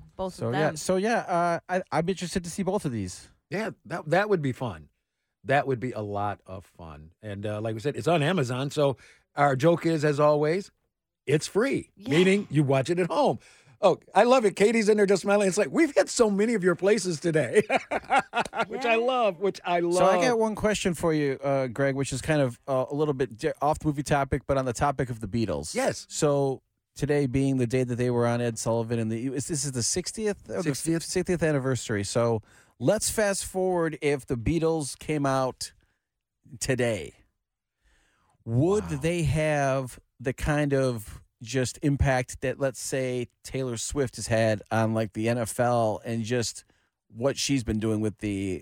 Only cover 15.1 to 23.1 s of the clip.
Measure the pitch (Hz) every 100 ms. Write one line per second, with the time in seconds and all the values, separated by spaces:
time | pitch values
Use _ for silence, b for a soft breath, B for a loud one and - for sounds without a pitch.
15.1 | 196 196 208 196 190 190 226 311 - -
16.1 | - 214 196 226 220 180 170 196 214 185
17.1 | 156 170 156 120 208 - 269 - - -
18.1 | 254 - 233 - 214 208 - 240 226 247
19.1 | 254 214 160 196 - 185 175 170 180 185
20.1 | - 254 226 220 208 214 202 196 160 170
21.1 | 156 143 131 139 135 131 113 139 135 131
22.1 | 123 - 151 127 - - 131 131 147 151